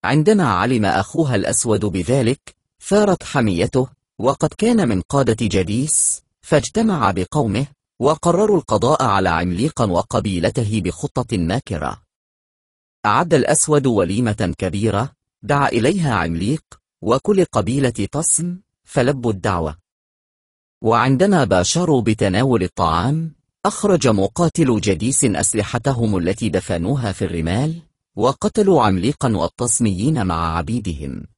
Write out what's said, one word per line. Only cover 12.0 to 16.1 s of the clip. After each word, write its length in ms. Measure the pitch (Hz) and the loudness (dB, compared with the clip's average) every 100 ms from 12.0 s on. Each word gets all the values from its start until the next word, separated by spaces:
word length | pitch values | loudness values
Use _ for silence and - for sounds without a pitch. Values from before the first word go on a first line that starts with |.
| _ _ _ _ _ _ _ _ _ _ 107 | _ _ _ _ _ _ _ _ _ _ 0
أعد 280 | 113 175 | 0 2
الأسود 520 | 151 - 156 - 147 135 | 2 2 0 2 2 2
وليمة 680 | 104 87 101 120 107 92 80 | 2 0 0 -2 0 -4 -2
كبيرة، 540 | 95 98 110 101 131 _ _ _ | -4 -2 -2 -2 -4 _ _ _
دعا 260 | 107 143 139 | -2 0 2
إليها 460 | 113 120 196 156 | 2 2 2 0